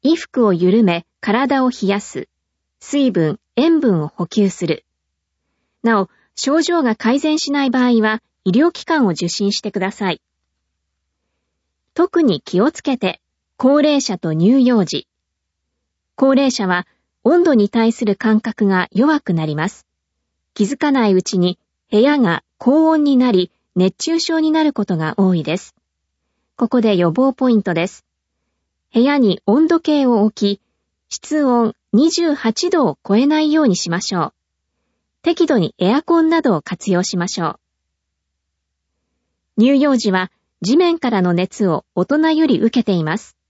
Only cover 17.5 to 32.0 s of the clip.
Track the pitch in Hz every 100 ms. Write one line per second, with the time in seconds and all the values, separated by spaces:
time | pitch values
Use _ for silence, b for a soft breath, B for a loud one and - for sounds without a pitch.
17.5 | 254 208 226 226 226 208 202 220 214 226
18.5 | - 202 190 180 196 208 294 - 170 156
19.5 | 151 175 - _ _ _ _ _ _ _
20.5 | - 202 277 302 269 220 185 180 185 180
21.5 | 175 _ _ _ 208 262 294 226 165 _
22.5 | _ - 294 320 320 285 262 254 190 180
23.5 | _ _ - 185 - - 330 330 320 311
24.5 | 311 311 285 202 170 156 - 185 175 147
25.5 | 170 - _ _ _ _ _ _ _ _
26.5 | _ 233 254 220 190 175 165 269 254 254
27.5 | 226 196 165 180 - _ _ _ _ _
28.5 | _ _ _ _ 233 254 285 226 - -
29.5 | 240 320 339 320 294 269 233 214 - 202
30.5 | 202 _ _ _ _ _ - - 302 277
31.5 | 240 226 - _ 208